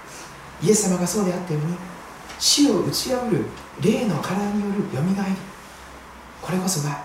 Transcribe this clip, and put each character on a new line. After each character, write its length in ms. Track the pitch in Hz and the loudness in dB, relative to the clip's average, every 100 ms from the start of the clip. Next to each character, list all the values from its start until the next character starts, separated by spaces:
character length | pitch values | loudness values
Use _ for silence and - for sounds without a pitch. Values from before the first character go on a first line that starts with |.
| - - - - - - | -16 -16 -16 -16 -16 -2
イ 80 | 160 | 6
エ 40 | |
ス 160 | 208 190 | 6 6
様 80 | 180 | 2
が 80 | 175 | 2
そ 180 | 220 | 2
う 20 | 185 | 2
で 80 | |
あ 40 | 180 | 0
っ 40 | |
た 120 | - | 0
よ 60 | 151 | 0
う 40 | |
に、 120 | 156 175 - - - - - - | 0 -2 -6 -14 -16 -16 -14 -2
死 300 | - - 285 | 2 6 6
を 120 | 196 | 6
打 80 | 139 | 2
ち 180 | - 247 | 0 0
破 200 | 254 226 | 0 2
る 160 | 170 113 - - - | 0 0 -6 -14 -2
霊 240 | 151 226 233 | 2 4 2
の 140 | 151 | 0
体 300 | - 185 202 | 0 0 0
に 100 | 208 | 0
よ 60 | 202 | 0
る 280 | 196 180 123 | 0 -2 0
よ 60 | |
み 140 | 170 196 | 2 2
が 80 | 190 | 0
え 40 | |
り、 60 | 190 - - - - - - - - - - | -2 -4 -16 -18 -18 -18 -18 -18 -18 -18 -12
こ 100 | - | -2
れ 60 | 185 | 0
こ 100 | 185 | 0
そ 180 | 156 147 | 0 -2
が 160 | - | -4